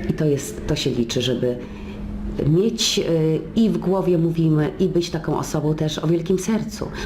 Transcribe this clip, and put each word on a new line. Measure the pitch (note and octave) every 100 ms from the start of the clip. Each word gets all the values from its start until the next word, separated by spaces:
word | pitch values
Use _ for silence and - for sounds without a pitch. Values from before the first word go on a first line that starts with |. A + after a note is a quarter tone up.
| -
I |
to | - D#3
jest, | C#3 - - -
to | D3
się | C#3
liczy, | A#2+ A#2+ C3
żeby | A#2+ B2 B2 B2 - - - - - - - - C#3
mieć, | E3 A3 A3+ - -
e, | - E3 D#3+ D#3+ - -
i | A3
w | E3+
głowie | F3 F#3+ E3+ F3
mówimy, | E3 E3 D#3+ D3+ D3 -
i | F#3+
być | F3 E3+
taką | D#3+ D#3 D3
osobą | D3+ D#3 D3
też | D#3 D#3 -
o | D#3
wielkim | E3+ E3 F#3
sercu, | G3+ A3 A3 - - -